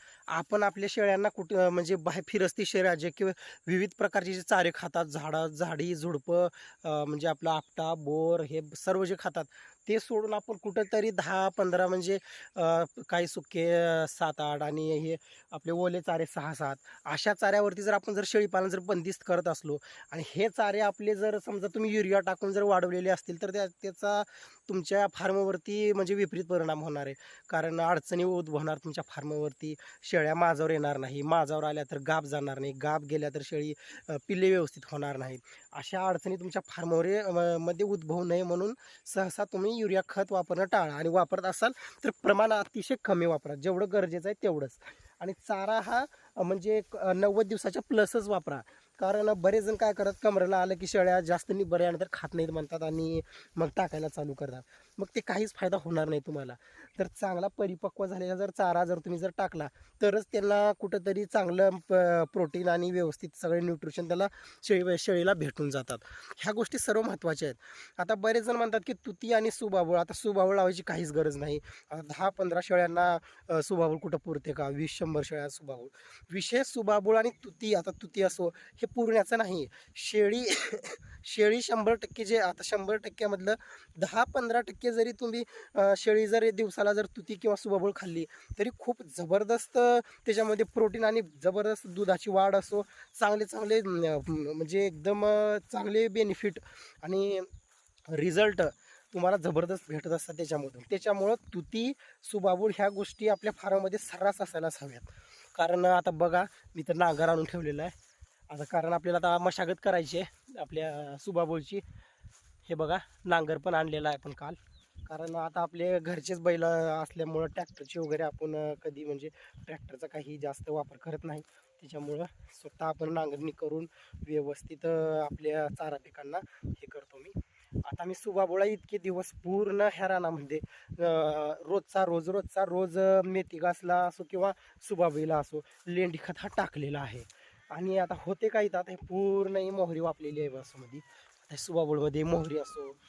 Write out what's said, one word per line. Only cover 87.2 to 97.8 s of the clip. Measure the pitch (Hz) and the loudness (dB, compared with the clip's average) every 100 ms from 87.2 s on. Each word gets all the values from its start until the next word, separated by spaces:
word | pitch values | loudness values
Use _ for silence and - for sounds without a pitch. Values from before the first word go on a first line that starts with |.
| 175 202 | -10 -2
किंवा | 226 202 | 0 0
सुबाबूळ | 214 196 196 196 | 0 0 0 -2
खाल्ली | 190 165 160 - - - | -6 -6 -6 -10 -12 -4
तरी | 220 - | -4 -4
खूप | - 247 247 - | -6 -6 -6 -6
जबरदस्त | 165 196 214 233 - 254 240 240 - - - | 2 2 2 0 2 4 6 6 2 -8 -2
त्याच्यामध्ये | 214 214 214 220 | 2 2 2 0
प्रोटीन | 240 214 226 | 2 2 4
आणि | 220 226 175 143 | 2 2 -2 -2
जबरदस्त | 170 190 208 214 185 | 0 2 0 -2 -6
दुधाची | 175 190 180 214 | -2 2 2 2
वाढ | 190 196 196 | 4 6 4
असो, | - 208 202 - - - | 2 -4 -4 -12 -12 0
चांगले | 208 214 208 | 2 2 -2
चांगले, | 220 208 220 | -4 2 2
अं, | 196 175 160 151 135 | 2 0 0 0 -2
म्हणजे | 156 147 156 160 190 196 | -4 -4 -4 -2 0 0
एकदम, | 156 170 208 208 | -2 -2 2 2
अं, | 208 214 208 - | 4 2 0 -4
चांगले | 214 202 214 226 | -6 0 2 2
बेनिफिट | 208 208 190 208 165 - - - - | 2 0 0 -4 -6 -16 -20 -20 -14
आणि | 156 190 202 190 185 - _ _ | -4 -2 0 -2 -6 -16 _ _